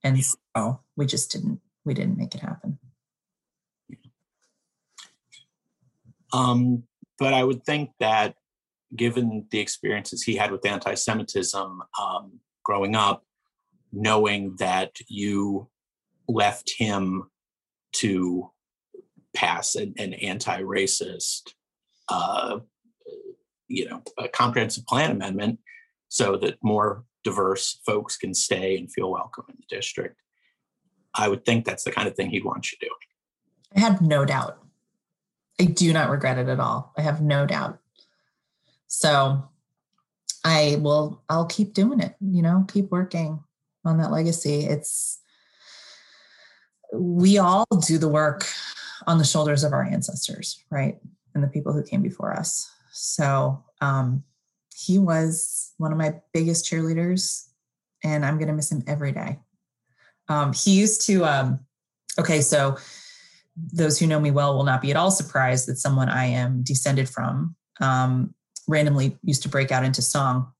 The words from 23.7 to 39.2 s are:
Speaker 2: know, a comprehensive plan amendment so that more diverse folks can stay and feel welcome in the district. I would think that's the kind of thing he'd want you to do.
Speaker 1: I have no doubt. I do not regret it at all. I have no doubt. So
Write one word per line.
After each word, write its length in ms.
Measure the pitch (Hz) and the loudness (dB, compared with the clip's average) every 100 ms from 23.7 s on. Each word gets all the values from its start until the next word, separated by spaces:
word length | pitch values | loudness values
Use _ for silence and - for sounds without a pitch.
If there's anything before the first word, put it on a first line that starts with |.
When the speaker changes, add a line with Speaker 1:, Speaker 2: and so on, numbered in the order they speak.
| 247 - | -6 -6
Speaker 2:
know, 140 | - - - | -8 -14 -10
a 100 | - | -10
comprehensive 580 | - 120 120 110 - - | 0 0 2 -2 -4 -4
plan 240 | 131 156 | 0 0
amendment 480 | 110 98 95 104 117 _ - _ _ _ | -2 -4 -4 -4 -4 _ -20 _ _ _
so 280 | - 104 98 | 0 0 2
that 220 | 95 - | -2 -2
more 420 | 110 107 107 101 - _ | 0 2 0 -2 -12 _
diverse 580 | - 101 95 98 - - - | -6 -2 0 0 -4 -6 -4
folks 300 | 104 107 - | -4 -4 -8
can 180 | - | -6
stay 420 | 92 - 95 95 95 | -4 -2 -2 -2 -2
and 160 | - | -4
feel 180 | - 92 | -6 -4
welcome 340 | 92 - - - | -4 -6 -12 -20
in 80 | - | -20
the 180 | _ 98 | _ -10
district. 400 | 98 - - _ _ _ _ _ _ _ _ _ _ | -8 -8 -10 _ _ _ _ _ _ _ _ _ _
I 140 | - 107 | -2 0
would 160 | 101 | 0
think 200 | - 117 | 2 2
that's 200 | 113 - | 0 -4
the 80 | - | -6
kind 160 | - 101 | -4 -4
of 60 | |
thing 160 | - 95 | -2 -4
he'd 140 | 101 | -2
want 280 | 98 - - | -4 -6 -8
you 60 | - | -8
to 80 | - | -10
do. 60 | - - _ _ _ _ _ _ 196 | -12 -20 _ _ _ _ _ _ 2
Speaker 1:
I 40 | |
have 200 | 226 190 | 4 6
no 220 | 160 147 | 6 4
doubt. 340 | 139 135 - - _ _ _ _ _ _ _ _ _ - | 2 0 -4 -10 _ _ _ _ _ _ _ _ _ 2
I 40 | |
do 280 | 180 139 175 | 2 4 4
not 180 | 160 135 | 4 2
regret 280 | 139 131 127 | 0 0 0
it 100 | 127 | 0
at 100 | 127 | 0
all. 340 | 123 123 139 - | 0 -2 -6 -4
I 60 | |
have 180 | 151 156 | -2 0
no 260 | 151 143 143 | 2 2 2
doubt. 320 | - - - _ _ _ _ _ _ _ _ _ _ _ | 0 -4 -8 _ _ _ _ _ _ _ _ _ _ _
So 600 | - 156 143 | -2 2 4